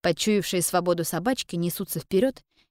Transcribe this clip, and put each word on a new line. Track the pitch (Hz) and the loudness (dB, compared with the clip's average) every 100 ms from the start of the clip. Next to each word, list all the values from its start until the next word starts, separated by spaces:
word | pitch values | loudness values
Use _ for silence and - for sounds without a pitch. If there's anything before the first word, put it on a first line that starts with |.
Почуявшие | 175 165 - 208 170 185 | 0 2 2 2 2 -2
свободу | 165 180 175 170 160 | 0 0 2 0 0
собачки | 165 202 262 - 170 | -2 -2 -2 -4 -2
несутся | 170 - 190 - | -2 -4 -6 -8
вперед | - 190 262 - _ _ _ | 0 2 2 -2 _ _ _